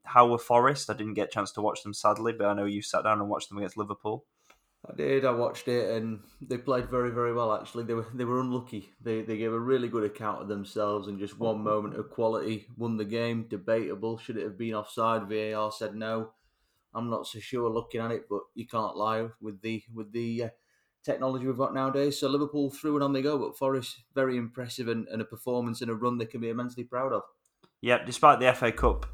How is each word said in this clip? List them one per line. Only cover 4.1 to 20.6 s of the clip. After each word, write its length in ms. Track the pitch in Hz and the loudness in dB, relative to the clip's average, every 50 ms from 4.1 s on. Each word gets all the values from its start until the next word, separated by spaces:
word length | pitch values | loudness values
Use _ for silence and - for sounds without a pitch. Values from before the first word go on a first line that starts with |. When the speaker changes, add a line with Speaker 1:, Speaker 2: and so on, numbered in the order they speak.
| 110 135 - _ _ _ _ _ - _ _ _ _ _ - - | -6 -6 -8 _ _ _ _ _ -20 _ _ _ _ _ -18 -12
Speaker 2:
I 60 | - | -6
did. 300 | - 147 139 135 135 131 | -4 0 2 2 2 2
I 40 | 131 | 2
watched 380 | 120 117 120 - - - - | 2 2 0 -2 -2 -4 -4
it, 280 | 127 120 120 117 113 113 | -2 0 0 0 0 -2
and 260 | 113 110 113 110 101 - - - - | -2 -2 -4 -6 -8 -12 -18 -20 -18
they 160 | 139 - 127 | -6 -6 -6
played 320 | 120 123 143 131 123 120 120 | -4 0 0 0 0 0 0
very, 220 | 127 123 123 120 | -2 0 0 0
very 240 | 113 120 120 120 117 | 0 0 0 0 0
well, 180 | 120 117 110 107 | 0 0 0 0
actually. 300 | - - - - 120 117 | -2 -2 -6 -8 -6 -4
They 100 | 113 117 | -2 -2
were, 140 | 113 110 113 120 | -2 -4 -6 -6
they 100 | 123 123 | -4 -2
were 160 | 117 123 127 | 0 0 0
unlucky. 480 | 131 127 123 123 123 - 120 104 - - _ _ | 0 0 -2 -4 -4 -6 -10 -12 -12 -12 _ _
They, 220 | - 117 113 110 | -4 -4 -2 -2
they 160 | 104 110 110 | -2 -2 -2
gave 160 | 104 113 113 113 | -2 0 0 0
a 60 | 117 | 0
really 300 | 117 127 135 127 123 117 | 2 2 2 2 2 0
good 160 | 113 113 107 | 0 0 0
account 360 | 101 104 - 110 107 98 - | 0 -2 -4 -4 -4 -4 -4
of 60 | - | -6
themselves, 600 | 101 104 101 98 - - 110 104 104 104 104 95 | -6 -4 -6 -6 -6 -2 -2 0 0 0 -2 -4
and 120 | 104 101 95 | -6 -6 -6
just 180 | 101 98 101 | -8 -8 -6
one 260 | - 117 113 110 107 107 | -2 -2 -2 0 0 0
moment 320 | 107 107 107 104 104 - | 0 0 0 0 -4 -6
of 140 | 107 104 - | -8 -8 -8
quality 560 | - - 113 113 110 104 73 110 110 101 - - - | -2 0 0 2 2 0 -2 -2 -4 -6 -8 -14 -10
won 200 | - 117 117 113 | -6 -4 -2 -2
the 80 | 107 107 | -2 -2
game. 400 | 101 113 113 117 117 117 117 110 | -2 -2 -2 -2 0 -2 -4 -4
Debatable. 680 | - 110 95 90 113 113 117 107 71 101 98 107 113 117 | -6 -8 -6 0 0 0 0 0 -2 -4 -4 -4 -4 -4
Should 200 | 117 - - 113 | -6 -8 -8 -6
it 60 | 107 - | -6 -6
have 140 | 107 95 | -6 -6
been 160 | 95 117 113 110 | -4 -4 -4 -4
offside? 560 | 107 107 - - 120 113 113 113 110 101 98 | -4 -6 -6 -2 0 2 2 2 0 0 -2
V 100 | 107 107 | -2 -2
A 140 | 107 107 107 | -2 -2 -2
R 180 | 107 107 107 | -2 -2 -2
said 220 | 107 - 110 104 101 | -2 -4 -6 -6 -6
no. 380 | 110 110 113 113 113 110 110 - _ _ _ _ _ _ _ _ _ _ _ - | -6 -4 -4 -4 -4 -4 -8 -12 _ _ _ _ _ _ _ _ _ _ _ -8
I'm 160 | 113 120 117 | -6 -4 -2
not 160 | 113 - - | -2 -4 -4
so 100 | - - | -8 -12
sure 320 | 110 - - 131 123 120 113 | -12 -10 -6 -2 0 0 0
looking 320 | 110 117 113 - - 113 | 0 -2 -4 -4 -4 -4
at 80 | 113 117 | -2 -2
it, 160 | 117 - - | -2 -4 -4
but 140 | - 101 98 - - _ | -4 -6 -6 -6 -8 _
you 100 | 117 113 | -12 -12
can't 320 | - - 113 107 95 - | -4 -4 -2 -2 -2 -2
lie 300 | 95 107 110 110 110 113 113 113 _ | -2 0 0 0 0 -2 -4 -8 _
with 220 | 113 107 101 95 | -12 -12 -12 -6
the, 220 | - 113 113 107 - - 113 | -6 -4 -4 -4 -6 -10 -12
with 180 | 113 107 101 107 | -12 -12 -6 -6
the, 320 | 117 117 117 113 117 117 | -4 -2 -2 -2 -2 -4
uh, 40 | 110 - _ | -4 -6 _